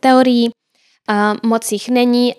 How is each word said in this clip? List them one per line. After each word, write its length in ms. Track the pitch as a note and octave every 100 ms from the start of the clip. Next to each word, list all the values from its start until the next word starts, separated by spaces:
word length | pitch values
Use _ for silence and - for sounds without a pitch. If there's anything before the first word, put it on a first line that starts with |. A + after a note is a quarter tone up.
teorií, 500 | C4 B3+ B3+ A#3+ A#3 - _ _ _ _ -
a 260 | G#3 G#3 G#3
moc 300 | A3+ A3+ -
jich 160 | G#3 -
není 460 | B3 B3 A#3+ B3